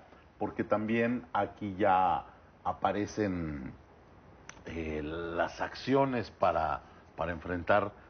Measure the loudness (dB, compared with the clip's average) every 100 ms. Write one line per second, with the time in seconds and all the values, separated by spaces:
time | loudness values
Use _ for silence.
0 | -12 -20 -20 -6 -6 -2 0 0 2 2
1 | 2 0 -2 -2 -2 -2 -8 2 4 6
2 | 4 2 -2 -16 -20 -10 -6 -2 0 0
3 | -2 -2 -2 -2 -4 -6 -10 -14 -20 -20
4 | -20 -20 -20 -20 -20 -18 -12 -8 -6 -4
5 | -6 -6 -6 -2 -2 -2 -8 -6 2 4
6 | 4 0 -4 0 2 2 0 -2 -8 -20
7 | -16 -6 -4 -4 -4 -4 4 4 4 -4